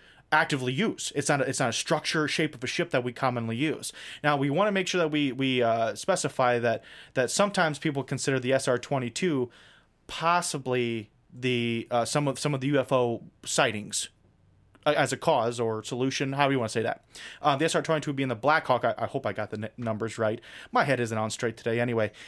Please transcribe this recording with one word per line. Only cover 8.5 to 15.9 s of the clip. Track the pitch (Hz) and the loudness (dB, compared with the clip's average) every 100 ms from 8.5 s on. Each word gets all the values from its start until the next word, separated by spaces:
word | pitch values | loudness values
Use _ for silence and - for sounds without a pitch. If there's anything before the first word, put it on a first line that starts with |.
S | 131 135 | 0 2
R | 123 | -2
twenty-two | - 139 120 - 185 139 123 - - - _ _ - | -2 -4 -4 -2 0 0 -2 -8 -20 -20 _ _ -14
possibly | - 165 175 175 147 127 127 120 113 104 _ _ | -2 2 2 0 -4 -2 0 0 -2 -8 _ _
the, | 123 127 120 120 117 - | -4 0 0 0 -2 0
uh, | 120 113 | 0 2
some | 151 143 | 0 0
of, | 131 | -2
some | 147 | -2
of | 143 | -2
the | 135 | 0
U | 139 | 0
F | 120 | 2
O | 131 120 117 - _ - | 2 2 -2 -10 _ -4
sightings, | - 131 104 101 - - _ _ _ _ _ _ - 151 | 2 2 0 -6 -6 -6 _ _ _ _ _ _ -4 0
uh, | 151 | 2
as | 139 | 2
a | - | 0
cause | 170 139 117 120 | 2 2 2 0
or | 113 110 | -2 -2
solution, | - | -4